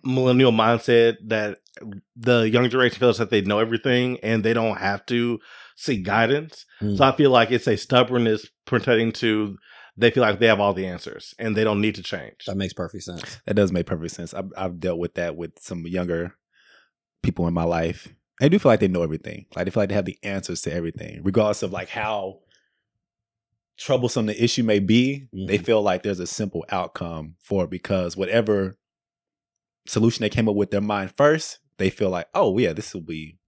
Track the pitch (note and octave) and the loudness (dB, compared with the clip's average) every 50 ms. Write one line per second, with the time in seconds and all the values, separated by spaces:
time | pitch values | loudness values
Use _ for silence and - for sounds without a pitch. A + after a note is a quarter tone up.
0 | _ C3 B2+ C3 C3 B2+ B2+ B2+ C3 B2+ A2+ A2 A2 A2+ A#2 A2+ - - B2 A#2 | _ -2 0 2 4 4 6 6 6 6 6 4 4 4 2 2 2 4 4 6
1 | A#2 A#2 A2+ - F#2+ A2 A2+ A2 G#2+ G#2 G2+ - _ _ _ - - A2 G2+ G2 | 6 4 2 0 -6 -4 -4 -2 -2 -4 -6 -10 _ _ _ -18 -16 -16 -16 -16
2 | _ _ _ A#2+ A2+ B2+ B2 A#2+ A2+ A2 A2 A#2+ B2 B2 A2 C3 B2+ B2 - - | _ _ _ -6 0 2 4 4 4 4 4 4 2 2 2 2 2 2 2 2
3 | C3 B2 A2 G2 A#2 G2 - G#2 G2 G2 G#2 G#2 A2 A2+ A2+ G#2+ - C#3 B2 B2 | 2 2 4 2 0 0 2 0 2 2 2 0 0 0 -2 -4 0 0 2 2
4 | B2 B2+ B2+ - - A2 A2+ A2 G2+ A2+ A#2 A#2 A2+ A2+ G#2+ G2 G2+ G2 G2+ G2+ | 2 0 -4 -4 -4 -2 -2 0 2 2 0 2 0 -2 -2 -2 -4 -4 -4 -4
5 | _ - B2 A#2+ A#2+ A#2+ A#2+ A2 _ - - - - - _ - - - C3+ G#2 | _ -4 -2 0 0 -2 -4 -6 _ -16 -20 -20 -20 -20 _ -8 -4 -4 -4 -2
6 | F2+ F#2+ G2 A2 A#2 A2+ C3+ D3 D#3+ D#3+ - - - _ _ _ G#2 G#2 G2+ F#2+ | -2 0 2 2 4 4 2 0 -2 -8 -18 -20 -20 _ _ _ -4 -4 2 4
7 | C3+ C3+ C3 - D3+ C#3 B2+ A#2+ A#2 - B2+ A#2 - - A2 G2 - - - B2 | 4 4 4 6 4 6 6 6 4 4 2 -2 0 0 -2 -2 -2 2 4 4
8 | B2 A#2 B2+ B2 A#2 A2+ A2 G#2+ - - _ _ _ - - A#2+ - - A#2+ A2+ | 4 4 2 2 2 2 0 0 -4 -12 _ _ _ -2 -2 -2 2 2 2 2
9 | A#2 A2+ A2 - - A#2 A2 G#2+ G#2+ G#2 G2 - _ _ - - - - _ - | 2 0 -2 0 0 0 2 0 -2 -4 -8 -14 _ _ -20 -20 -20 -20 _ 2
10 | A2+ A#2 - C3 B2 G#2+ G2+ F#2 A#2 A2+ A2 G2+ G#2 G2+ G2 F2+ F#2+ F#2 F2+ E2+ | 2 4 4 4 2 2 2 2 4 4 4 4 4 0 0 0 -4 -6 -8 -10
11 | - - - - - - - - A2+ A2+ G#2+ G#2+ A2 A2 G#2+ G2+ G#2 A2 G#2 - | -12 -14 -14 -14 -18 -20 -14 -8 -6 -2 0 0 2 2 2 2 0 0 -2 -4
12 | F2+ - - D2 C2+ A1 G1+ _ - - G2 G2 G2 F2+ - - F2+ E2 - F#2+ | -10 -10 -10 -10 -12 -14 -20 _ -12 -8 -6 -4 -4 -6 -6 -8 -10 -10 -10 -14
13 | - - F2 F2 - - - - _ - G2+ G#2 G2+ F#2 F2+ F2+ E2+ - F#2+ E2 | -14 -12 -14 -14 -14 -16 -16 -16 _ -2 2 4 4 4 2 -2 -2 -2 -4 -6
14 | E2 E2+ - - F2 E2 - F#2 F#2+ F#2+ - - F#2+ F#2 F2 F2 D#2 F2+ F2 E2 | -6 -10 -10 -10 -14 -12 -10 -10 -12 -10 -8 -6 -6 -6 -6 -4 -4 -4 -4 -2
15 | F2 E2+ _ - E2+ E2+ D#2 E2 E2+ D#2+ _ - - - - F2 E2 E2+ F2+ F#2 | -4 -6 _ -6 -6 -6 -6 -8 -12 -12 _ -18 -14 -12 -10 -10 -8 -6 -4 -4
16 | F2+ F2 E2+ E2 F2 F2 - _ _ _ _ _ _ _ _ _ _ _ _ _ | -2 -2 -2 -4 -4 -6 -10 _ _ _ _ _ _ _ _ _ _ _ _ _
17 | _ _ _ _ - - F2 - F2 E2+ E2+ E2+ E2 E2+ E2+ E2 E2 E2+ F2+ - | _ _ _ _ -4 -4 -2 0 -2 -2 0 0 0 0 0 0 -2 -2 -4 -8
18 | - - _ _ _ _ _ - - D3 E3+ G#3 - C#3 A2+ G#2 G#2+ F#2+ F2+ F2 | -14 -20 _ _ _ _ _ 0 2 4 4 4 4 4 4 4 4 0 2 0
19 | E2+ D#2 D#2 D#2 _ - - - - _ - - F2+ F#2+ - A2+ G2+ F#2+ G2 G2+ | -2 -2 -4 -8 _ -12 -14 -14 -16 _ -8 -6 -6 -2 0 -2 -2 0 0 -2
20 | F#2+ F2+ - _ - G2+ G2 G2 F2 - F2 - - - D2 F2 E2+ E2 - - | -4 -4 -8 _ -10 -8 -8 -8 -8 -8 -10 -8 -6 -6 -6 -6 -6 -6 -8 -10
21 | - - - - D#2+ G2 F#2+ A#2 G#2+ G#2+ G#2 - - F#2 F#2 F2+ F#2 - - A#2 | -14 -14 -14 -6 -4 -2 0 2 2 2 0 -2 -4 -6 -6 -8 -10 -10 -8 -8
22 | G#2+ G#2+ A2 G#2 F#2+ F#2+ F#2 - _ _ _ _ _ _ _ _ _ _ _ _ | -6 -6 -6 -6 -6 -8 -12 -14 _ _ _ _ _ _ _ _ _ _ _ _
23 | _ _ _ _ _ _ _ _ _ _ _ _ _ _ _ _ - - C#3 C3 | _ _ _ _ _ _ _ _ _ _ _ _ _ _ _ _ -4 -2 0 0
24 | B2 A#2+ - B2+ A2 G#2+ G#2+ - A#2 A#2 - - A#2+ A2 G#2+ G#2 G2+ F#2 A2 A#2+ | 0 0 0 0 -2 -2 0 0 0 0 2 0 2 2 2 2 4 4 4 4
25 | B2 C3 C#3 C#3 C3+ - - F#2 F#2+ F#2 G2 G2 F2 A#2 A2+ G#2+ G#2 G2+ F2+ F#2 | 4 2 -2 -6 -10 -14 -12 -10 -4 -2 -2 -2 2 2 2 2 2 2 0 0
26 | - G#2 G2 F2+ F2+ E2+ - - A2 G2 - E2+ D#2+ - - F#2 F2+ F2 _ - | -2 -4 -4 -4 -6 -8 -6 -6 -6 -6 -6 -8 -8 -6 -6 -6 -6 -6 _ -10
27 | F2+ E2+ E2 D#2+ D#2 D#2+ E2 _ _ - G2+ G2 F2+ D2+ F2+ F2+ _ - G2+ F#2+ | -10 -8 -8 -10 -12 -14 -16 _ _ -4 -2 -2 -2 -4 -6 -12 _ -2 -2 -2
28 | F2+ F2 - F#2+ F#2+ F2+ G#2 A#2 A2+ G#2+ G#2 G2+ G2 F#2 G2 _ _ _ _ _ | -2 -4 -4 -6 -4 0 0 0 2 2 0 0 0 -4 -6 _ _ _ _ _
29 | _ _ _ _ _ _ _ _ _ _ _ _ _ _ _ _ _ - - A2+ | _ _ _ _ _ _ _ _ _ _ _ _ _ _ _ _ _ -6 -2 2
30 | G#2+ A2+ - - A2 G#2+ - A2 A2+ A2 G2+ G2+ G2+ F#2+ G#2 G2+ G2+ G#2 G#2 G2+ | 2 2 2 2 -4 -2 0 0 0 2 2 0 -2 0 -2 -4 -2 -2 -4 -4
31 | F#2+ F#2+ _ - C#3 D3 D#3 D#3 - - - _ _ _ _ _ G2 F#2+ - - | -4 -8 _ 2 4 4 4 2 -2 -8 -16 _ _ _ _ _ -2 -2 -2 0
32 | G#2 F#2+ F#2 F2 E2 _ _ F3+ G3 A2+ F#2 G#2+ B2 F2+ D#2 F#2 G#2 - - G2 | -4 -2 -2 -4 -8 _ _ 0 2 2 2 2 0 0 -2 -4 -10 -10 -12 -14
33 | E2 D#2+ E2 D#2+ D#2 D#2 D#2+ _ _ | -12 -10 -12 -12 -12 -14 -16 _ _